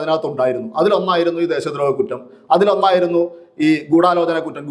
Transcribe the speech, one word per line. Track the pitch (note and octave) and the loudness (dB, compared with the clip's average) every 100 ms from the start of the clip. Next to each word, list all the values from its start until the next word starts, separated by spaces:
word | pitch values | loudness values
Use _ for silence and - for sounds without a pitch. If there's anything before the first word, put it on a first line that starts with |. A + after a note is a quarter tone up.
അതിനകത്തുണ്ടായിരുന്നു. | D#3 D#3+ D3+ C3+ B2+ - A3 D#3 | 0 -2 -2 -2 -2 -2 -6 0
അതിലൊന്നായിരുന്നു | F#3+ F#3+ F3+ F3 E3+ E3+ E3+ | 2 2 0 0 0 0 -2
ഈ | C#3+ | -2
ദേശദ്രോഹ | D3+ C#3+ C#3+ C3 | -4 -2 -2 0
കുറ്റം, | - B2 - - - E3+ | -4 -6 -12 -20 -2 2
അതിലൊന്നായിരുന്നു | G3+ F#3+ G3 F3+ F3 E3+ E3+ - - - D#3 | 2 2 2 2 2 0 -2 -6 -20 -4 0
ഈ | D#3 - | 0 2
ഗൂഢാലോചന | D#3+ F3+ F3 E3+ E3 D#3+ | 4 4 2 0 -2 -4
കുറ്റം. | C#3+ D3 | -10 -8